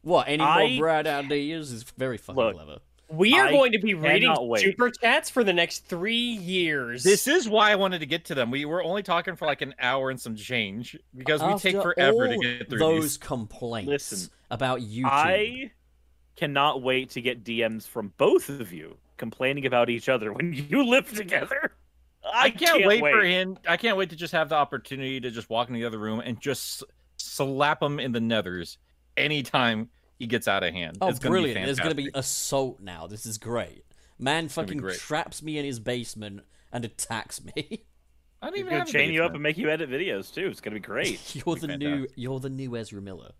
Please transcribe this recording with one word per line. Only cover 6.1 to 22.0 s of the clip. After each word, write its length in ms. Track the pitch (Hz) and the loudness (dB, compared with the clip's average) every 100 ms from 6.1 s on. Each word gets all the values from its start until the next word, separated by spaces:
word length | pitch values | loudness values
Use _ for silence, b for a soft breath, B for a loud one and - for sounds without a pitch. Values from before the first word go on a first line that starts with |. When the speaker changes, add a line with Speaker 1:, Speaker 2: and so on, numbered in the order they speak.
| 233 | 0
Speaker 3:
years. 880 | 240 220 175 185 165 147 120 120 | -2 -4 -2 0 0 0 -4 2
Speaker 4:
This 240 | 156 196 247 | 4 6 6
is 220 | 339 226 | 2 4
why 220 | 214 208 | 4 6
I 60 | 202 | 6
wanted 220 | 190 180 | 2 0
to 60 | 147 | -2
get 180 | 165 - | -4 -2
to 80 | |
them. 160 | 139 117 | -2 0
We 140 | 139 | -2
were 180 | 147 175 | -2 -2
only 200 | 165 202 | -2 -4
talking 340 | 190 170 175 165 | 0 0 0 -2
for, 100 | 156 | -2
like, 140 | 135 | -2
an 140 | 135 135 | -4 -2
hour 320 | 127 135 131 | 0 2 0
and 80 | 127 | -4
some 140 | 120 107 | -8 -10
change 600 | 101 123 104 104 123 - _ | -4 -2 -2 -6 -12 -16 _
because 280 | 127 131 151 | -6 0 2
we 60 | 165 202 | 2 2
take 180 | 190 196 | 2 2
Speaker 1:
After 160 | 180 | 0
Speaker 4:
forever 360 | - 139 147 - | 4 6 6 4
to 60 | |
Speaker 1:
all 60 | 226 | 2
Speaker 4:
get 280 | 123 123 120 | 0 -2 -4
through 80 | 120 | 2
Speaker 1:
those 240 | 160 160 | 4 4
Speaker 4:
these. 140 | 151 - | 0 -4
Speaker 1:
complaints 720 | - 131 107 - 120 113 135 | -6 -6 -6 -8 -6 -4 -2
Speaker 2:
Listen, 420 | 143 - 98 90 _ _ | -4 -4 -10 -10 _ _
Speaker 1:
about 300 | 117 131 127 | -2 0 0
YouTube. 240 | 113 110 | -4 -2
Speaker 2:
I 680 | 135 139 160 190 220 254 269 _ _ _ _ _ _ - | 2 4 4 2 0 -6 -12 _ _ _ _ _ _ -6
cannot 460 | 151 139 147 131 | -2 4 4 2
wait 280 | 127 131 131 | 0 0 -2
to 100 | 131 | -4
get 240 | 120 120 | -4 -4
D 220 | 107 117 113 | -4 0 0
Ms 200 | 110 - | -2 -8
from 260 | 120 104 - | -10 -10 2
both 320 | 208 339 - | 4 4 2
of 240 | 143 101 | -10 -10
you 240 | 85 80 - _ - | -12 -16 -20 _ -12
complaining 480 | 117 - 131 143 135 | -10 -2 -2 0 2
about 240 | 123 120 | 2 4
each 180 | 117 - | 0 0
other 240 | 127 107 | 0 0
when 200 | 104 170 | -4 -4
<laughs> 180 | 160 143 | -4 0
you 140 | 254 247 | 2 4
live 240 | 262 - | 4 2
together. 580 | 214 190 - 165 269 320 _ _ _ | -8 -2 -2 -2 -4 -4 _ _ _